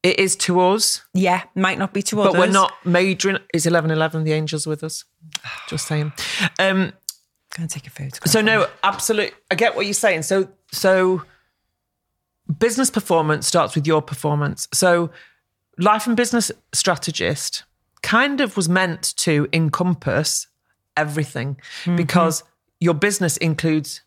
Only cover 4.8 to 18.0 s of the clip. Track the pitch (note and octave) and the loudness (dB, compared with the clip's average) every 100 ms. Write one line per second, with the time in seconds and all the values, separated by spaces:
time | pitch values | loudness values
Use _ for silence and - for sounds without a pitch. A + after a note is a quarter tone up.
4.8 | D#3+ - - _ D#3+ - - - - D#3 | -8 -12 -14 _ -16 -14 -14 -16 -10 -8
5.8 | - D3+ D3+ - - - F#3+ - F#3+ F#3+ | -4 -2 -2 -6 -8 -4 -4 0 0 2
6.8 | F#3 _ - - _ _ _ - E3 C#3+ | -2 _ -16 -16 _ _ _ -10 -10 -10
7.8 | - - C#3 - D#3+ A3 G#3+ A3 E3+ - | -14 -14 -14 -6 0 2 4 2 0 0
8.8 | G3 G3 - G#3+ G3 - _ F3+ A3+ - | -2 -2 -2 -2 -2 -8 _ 0 0 0
9.8 | G3+ G3+ G#3+ E3 D3+ G3 F#3+ _ _ - | -4 0 0 0 0 0 0 _ _ -2
10.8 | F#3+ F#3 F#3 F#3 - _ _ _ _ _ | 2 4 2 0 -4 _ _ _ _ _
11.8 | _ _ _ _ _ _ - D3 A#3 A#3 | _ _ _ _ _ _ -10 -2 0 2
12.8 | B3+ A3 - E3+ D#3 D3+ - F3 - D#3+ | 0 -2 0 2 2 0 2 2 2 0
13.8 | D3 D#3 - C3+ D3+ D3 C#3+ - - - | 2 0 0 -6 -2 0 -2 -6 -6 0
14.8 | F#3 F3 E3+ - - _ _ _ _ - | 4 4 0 -8 -20 _ _ _ _ 0
15.8 | F#3+ G#3+ A#3+ A3+ A#3 A#3 - - _ - | 2 2 2 0 2 0 0 -6 _ -2
16.8 | - E3+ - D3+ F2 D3 - - _ _ | 0 0 -4 -2 -2 -2 -6 -10 _ _
17.8 | _ _ | _ _